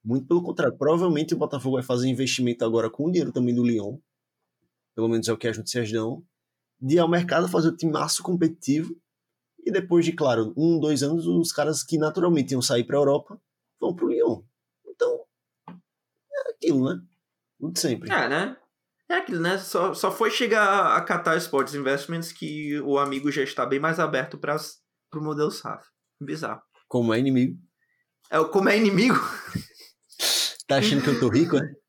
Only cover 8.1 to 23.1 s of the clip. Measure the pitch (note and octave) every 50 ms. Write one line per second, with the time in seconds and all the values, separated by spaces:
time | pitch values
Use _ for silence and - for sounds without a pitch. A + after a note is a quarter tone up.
8.1 | - - - F3+ F3+ F3 E3+ D#3+ E3 _ - C3+ C#3 D#3 E3 - - _ _ _
9.1 | _ _ _ _ _ _ _ _ _ - - F3+ F3 F#3+ F3+ F3 F3 E3+ D#3 D#3
10.1 | E3 E3+ D3+ C3 A#2 A2+ A2 A2 - C3 D#3 E3 E3+ D#3+ C#3+ D3+ D3+ C3 C#3+ C#3+
11.1 | D#3+ E3+ E3 E3+ F3+ F3 E3+ E3+ - - C#3+ D3+ D#3 - - - E3 D#3 D3+ D3+
12.1 | - F#3+ F3 F3+ E3+ D3 B2+ - C#3 B2+ A#2+ - B2 A#2+ A#2+ - C3+ C#3+ C#3+ C#3
13.1 | C#3 D3+ - - G#3 - _ _ _ _ _ _ _ _ - - - F3+ E4+ -
14.1 | - A#4 A#4 - A#3 - - _ _ _ _ _ _ _ _ - F#4+ _ A#4+ B4
15.1 | B4 A#4+ - _ _ _ _ _ _ _ _ - - - _ _ _ _ _ _
16.1 | _ _ _ _ C#5+ C#5+ - B4 A4 _ - - C#3+ C3+ B2+ C#3+ F3+ - - _
17.1 | _ _ _ _ _ _ _ _ _ _ B2+ D#3+ F3 - - D3+ A#2 - - -
18.1 | G3 - A2+ A#2 C#3 D#3+ F#3+ C4 B3+ - _ _ _ _ _ _ _ _ _ _
19.1 | F4 F#4 - - F#3 E3 E3 F3 F#3+ F#3+ F#3+ - - F#3 F3 F#3+ - - - F#3
20.1 | - - A3+ A3 A3 - B3 G#3 A3 A3 G#3 G3 G3 G3+ F3+ D3 A2+ D3 E3 -
21.1 | D#3+ - - E3+ D#3+ D#3+ E3 - - C#3 C3 C3+ D3 C#3+ C#3 C3 C#3 C#3 C#3+ -
22.1 | E3+ E3 E3 E3 - - E3 D3+ D3+ D3+ D3+ D3 D3 D3 B2+ C#3+ C#3 C#3 C#3+ C#3